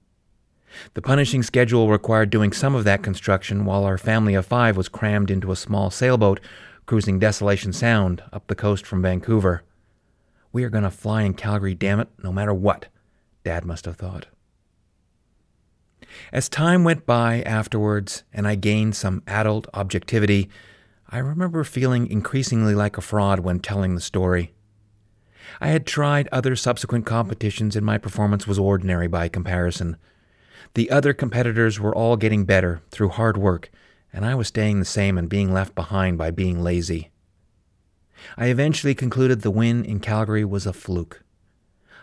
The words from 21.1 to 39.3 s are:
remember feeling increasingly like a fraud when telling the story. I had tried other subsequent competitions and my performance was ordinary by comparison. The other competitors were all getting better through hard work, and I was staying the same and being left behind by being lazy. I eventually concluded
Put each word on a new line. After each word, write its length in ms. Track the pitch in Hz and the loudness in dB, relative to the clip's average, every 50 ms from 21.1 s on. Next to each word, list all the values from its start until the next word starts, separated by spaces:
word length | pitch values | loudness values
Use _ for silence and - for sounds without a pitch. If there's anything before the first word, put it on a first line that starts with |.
| - 120 | -6 -4
remember 440 | 127 139 151 170 185 180 165 160 147 | -4 -2 -2 -2 -2 -2 -2 -2 -4
feeling 440 | - - 139 123 131 127 120 120 - | -4 -2 0 0 2 2 2 0 0
increasingly 680 | 104 107 98 - - 135 127 - 120 113 110 107 104 | -2 -4 -4 -2 -2 -4 -2 0 0 2 2 2 2
like 220 | 104 104 104 - - | 2 0 -2 -2 -6
a 40 | |
fraud 380 | - - - 104 101 98 98 92 | -8 -4 -2 0 2 2 2 0
when 200 | 87 92 90 87 | 0 -2 -2 -2
telling 360 | - - 101 101 95 92 90 | -2 -4 -2 -2 0 0 -2
the 60 | 87 | -2
story. 520 | - - - 95 92 92 90 87 87 82 _ _ _ _ _ _ _ _ _ _ _ _ _ _ _ _ _ _ - - - - | -4 -4 -2 0 0 2 2 0 -2 -4 _ _ _ _ _ _ _ _ _ _ _ _ _ _ _ _ _ _ -20 -20 -10 -4
I 60 | - 147 | 0 0
had 180 | 156 160 - | 0 0 0
tried 420 | - - 147 147 143 143 143 139 - | -2 -2 0 0 2 2 2 0 0
other 240 | 131 131 127 131 127 | -2 -2 0 0 0
subsequent 500 | - - 127 123 - - - 120 120 110 | 0 0 -2 -2 -2 -2 -2 -2 -2 -2
competitions 680 | - 113 117 117 95 113 - - 104 - - 110 107 101 | 0 0 -2 -2 -2 -4 -4 -4 -4 -2 -2 -2 -2 0
and 100 | 107 104 | 0 0
my 120 | 104 104 101 | 0 0 0
performance 480 | - 101 - - 104 104 104 98 - 107 | -2 -4 -2 0 0 2 2 0 0 0
was 120 | 98 101 | 0 2
ordinary 480 | 95 98 101 92 92 92 90 85 87 85 | 2 2 2 2 2 0 0 0 0 0
by 220 | 87 85 85 85 | 0 -2 -2 -2
comparison. 680 | - 92 87 87 90 90 87 87 - - 90 85 80 - _ _ _ _ _ _ _ _ _ _ - - - - - | -4 -4 -4 -2 -2 0 0 -2 -2 -2 -4 -6 -6 -8 _ _ _ _ _ _ _ _ _ _ -20 -20 -20 -4 -2
The 160 | 117 117 - | -2 0 2
other 240 | 131 147 139 143 139 | 2 4 4 2 2
competitors 640 | - 139 120 104 120 123 120 110 113 117 113 101 104 | 0 -2 -2 -2 0 0 0 2 2 2 2 2 0
were 160 | 104 104 - | -2 -2 0
all 220 | 104 117 117 120 107 | 2 2 2 2 2
getting 280 | 107 110 107 104 95 | 2 2 2 2 2
better 360 | 98 98 92 92 87 85 82 - _ | 4 4 2 2 2 -2 -6 -8 _
through 180 | - - 107 92 | -4 -2 0 0
hard 280 | - - 113 113 104 98 | 0 0 0 0 2 2
work, 340 | 98 98 90 82 - - _ _ _ _ _ _ _ _ - | 2 2 0 0 -4 -10 _ _ _ _ _ _ _ _ -8
and 120 | 95 101 | -4 -2
I 100 | 117 131 | -2 -2
was 120 | 127 110 - | -2 -2 -2
staying 320 | - 113 107 107 104 98 | -2 0 0 2 2 0
the 60 | 90 | 0
same 320 | - - 107 98 98 95 90 | 0 0 0 0 2 2 0
and 120 | 85 80 | 0 0
being 220 | 92 101 98 95 | 0 0 2 2
left 220 | 92 95 95 - - | 2 0 -2 -2 -4
behind 440 | - 90 - 101 95 95 92 87 82 | -8 -6 -4 -2 0 0 0 0 0
by 140 | 80 82 | -2 -4
being 300 | 85 101 95 90 87 85 | -2 -2 -2 0 0 0
lazy. 480 | 87 87 87 87 85 87 85 82 82 - _ _ _ _ _ _ _ _ _ _ _ _ _ _ _ _ _ _ _ _ _ - - - - - | 0 0 0 0 -2 -2 -4 -6 -8 -10 _ _ _ _ _ _ _ _ _ _ _ _ _ _ _ _ _ _ _ _ _ -20 -20 -18 -8 -2
I 100 | 117 123 | 0 0
eventually 460 | 123 123 143 156 156 - - 143 135 | 2 2 2 2 0 0 0 0 0
concluded 480 | - 127 120 - 127 131 127 | 0 -2 -2 0 2 4 4